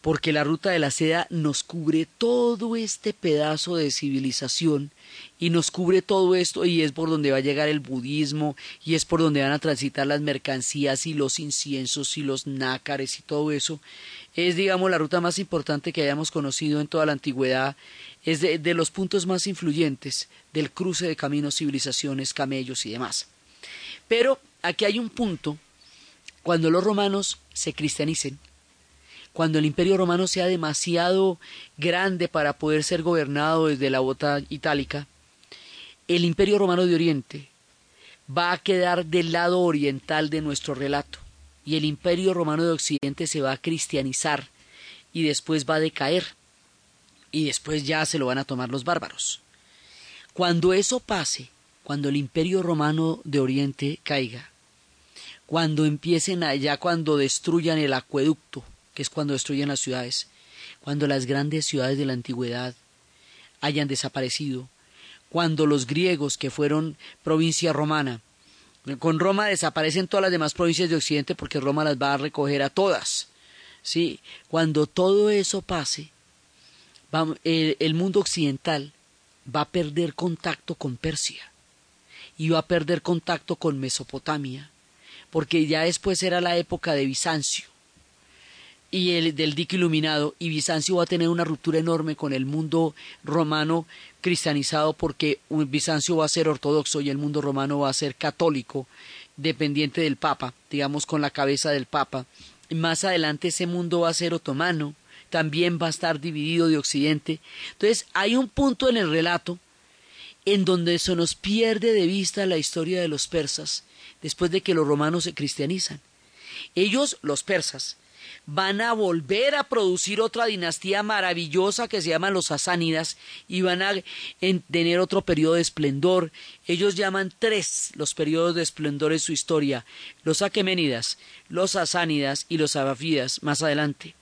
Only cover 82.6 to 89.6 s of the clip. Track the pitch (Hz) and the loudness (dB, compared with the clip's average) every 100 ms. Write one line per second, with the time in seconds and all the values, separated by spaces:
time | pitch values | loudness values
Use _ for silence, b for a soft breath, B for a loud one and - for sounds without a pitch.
82.6 | - 175 156 170 - 175 - 165 - - | 2 0 0 -2 0 -2 -2 -6 -4 -4
83.6 | 170 139 131 - - 135 - 151 139 131 | -2 -2 -4 -6 -8 -10 -4 -4 -4 -10
84.6 | 143 _ _ B B B B 160 151 147 | -16 _ _ B B B B -4 0 2
85.6 | 156 156 165 175 - 180 185 175 175 175 | 2 2 0 0 -2 0 0 0 2 0
86.6 | 165 170 - 147 135 135 175 160 139 - | -2 -4 0 0 0 -2 -2 -2 -2 -6
87.6 | - _ _ _ _ _ B B B B | -8 _ _ _ _ _ B B B B
88.6 | B B _ 185 180 170 165 147 156 143 | B B _ 0 2 2 2 0 -2 0